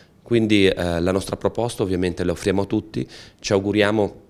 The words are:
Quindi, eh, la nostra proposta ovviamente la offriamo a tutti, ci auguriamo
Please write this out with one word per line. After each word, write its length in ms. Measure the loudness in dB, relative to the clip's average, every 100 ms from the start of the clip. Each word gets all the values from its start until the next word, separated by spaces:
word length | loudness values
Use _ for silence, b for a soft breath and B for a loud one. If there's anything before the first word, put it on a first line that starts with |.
| B _
Quindi, 440 | -2 0 4 4 4
eh, 340 | 2 -2 0
la 100 | 0
nostra 260 | -2 -2 -4
proposta 460 | -4 -2 -4 -4
ovviamente 400 | -2 -2 -2 -2
la 100 | -4
offriamo 300 | -2 -2 -2
a 20 | 0
tutti, 420 | -2 -4 -8 -10 B B B
ci 140 | -2
auguriamo 680 | 0 2 2 2 2 0 -4 -20